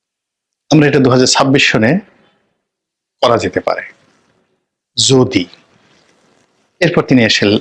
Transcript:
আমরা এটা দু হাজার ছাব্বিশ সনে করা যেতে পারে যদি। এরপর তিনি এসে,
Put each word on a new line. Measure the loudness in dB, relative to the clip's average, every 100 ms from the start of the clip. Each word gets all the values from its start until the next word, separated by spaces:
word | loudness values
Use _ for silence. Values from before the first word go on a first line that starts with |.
| _ _ _ _ _ _ -2
আমরা | 2 2
এটা | 2
দু | 2
হাজার | 2 0
ছাব্বিশ | 0 0 0 0
সনে | 0 0 -2 -6 _ _ _ _ _ _ _ _ _ _ -6
করা | -2 -2
যেতে | -2 -6
পারে | -6 -8 -10 _ _ _ _ _ _ _ _ _ _ -4 0
যদি। | 2 2 -2 -6 -14 _ _ _ _ _ _ _ _ _ _ _ -6
এরপর | -2 -2
তিনি | 0 2
এসে, | 2 0 0 -2